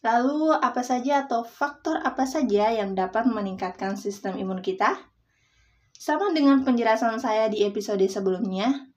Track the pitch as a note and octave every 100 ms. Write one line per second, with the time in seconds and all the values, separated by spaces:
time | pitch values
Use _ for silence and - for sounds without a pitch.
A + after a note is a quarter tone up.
0 | A3+ A#3+ B3+ D4+ D#4 D4+ F4 B3 B3+ B3+
1 | B3+ C#4+ C4+ A#3 A#3 - C#4+ - - D#4+
2 | C4 C4 C4 D#4 B3 G3+ G#3+ A3+ G3 F#3+
3 | F#3+ A3 A#3+ A3 G3 F#3+ F#3 - G3 G3+
4 | G#3 G3 G3 F#3+ F#3+ F#3 F#3+ F#3 G#3+ G4
5 | - _ _ _ _ _ _ _ _ -
6 | - D4+ G4+ D#4+ C#4 C#4 C4 A#3+ A3+ A3
7 | A#3 A3+ A#3+ A3 A3 G#3 G#3 G#3 G3+ G3+
8 | F#3+ G#3 G3 F3+ G3 F#3 A3 C#4 -